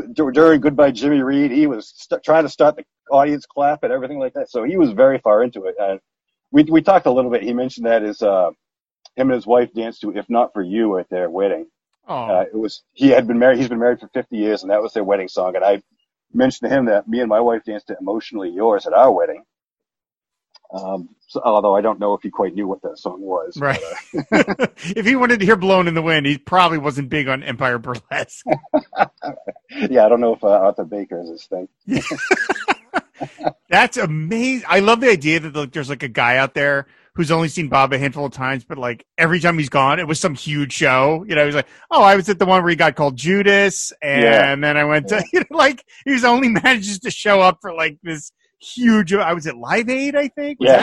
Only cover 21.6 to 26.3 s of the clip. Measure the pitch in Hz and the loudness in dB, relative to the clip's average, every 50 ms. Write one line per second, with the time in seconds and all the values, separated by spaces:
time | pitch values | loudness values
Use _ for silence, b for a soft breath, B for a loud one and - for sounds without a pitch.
21.6 | 107 101 98 101 104 110 104 92 104 101 101 - - 98 - - 101 90 - 101 | 4 4 4 2 2 0 -2 -2 -2 -2 -2 -4 -6 -8 -4 -4 -4 -4 -4 -6
22.6 | 101 90 - - - - - - - 123 92 95 98 95 - 85 - 175 - 151 | -6 -6 -6 -8 -10 -12 -12 -12 -12 -12 -12 -10 -8 -6 -6 -6 -6 -8 -8 -6
23.6 | 143 139 135 - - - - - - _ - - 143 - 220 - - 202 196 - | -4 -4 -4 -4 -8 -14 -14 -16 -14 _ -10 -10 -4 0 0 0 0 0 -2 -4
24.6 | 247 - - B B 170 202 226 185 226 269 254 247 233 240 208 190 196 226 185 | -4 -4 -4 B B -8 -8 -2 0 0 2 2 2 0 0 2 2 2 2 2
25.6 | 180 196 190 185 175 170 160 165 160 165 160 151 139 139 | 2 2 2 2 2 0 -2 -2 0 0 0 0 0 0